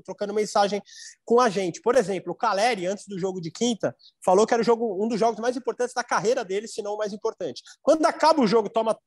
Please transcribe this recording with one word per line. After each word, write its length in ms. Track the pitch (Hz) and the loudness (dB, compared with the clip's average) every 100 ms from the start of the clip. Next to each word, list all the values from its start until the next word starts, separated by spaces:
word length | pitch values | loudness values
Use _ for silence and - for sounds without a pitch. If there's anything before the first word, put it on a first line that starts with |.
trocando 300 | - 185 208 | -14 -8 -4
mensagem 480 | 214 214 220 202 202 - - - - | -2 0 2 2 0 -8 -18 -20 -10
com 160 | - 233 | 2 4
a 80 | 247 | 4
gente. 320 | 185 185 - | 2 -4 -4
Por 140 | 220 | 0
exemplo, 380 | 254 185 185 170 | 2 2 -2 -6
o 20 | |
Caleri, 500 | 165 226 196 233 220 | -4 -2 0 0 0
antes 220 | 175 202 - | -4 -6 -8
do 100 | 196 | -6
jogo 240 | 190 185 | -6 -6
de 120 | 165 | -8
quinta, 420 | - 240 220 135 - - _ | -2 -2 0 -4 -6 -18 _
falou 200 | - 185 | 2 4
que 80 | 220 | 4
era 80 | 233 | 2
o 40 | |
jogo, 360 | 220 233 233 185 | 2 2 0 -2
um 60 | 220 | -2
dos 140 | 226 | 0
jogos 180 | 226 214 | 0 0
mais 180 | 233 247 | -4 -4
importantes 380 | - - 240 | -4 -4 -4
da 80 | - | -4
carreira 420 | - 220 185 269 | -4 -2 0 -2
dele, 220 | 190 190 220 | -2 -6 -6
se 160 | - | -10
não 120 | 202 | -8
o 40 | 214 | -6
mais 140 | 214 | -6
importante. 500 | 208 226 - 165 - - - | -6 -6 -6 -8 -10 -16 -6
Quando 240 | - 320 | 2 2
acaba 380 | 320 311 302 320 | 2 2 4 4
o 40 | 220 | 4
jogo, 200 | 226 202 | 2 0
toma, 300 | 226 220 214 | -2 -2 -2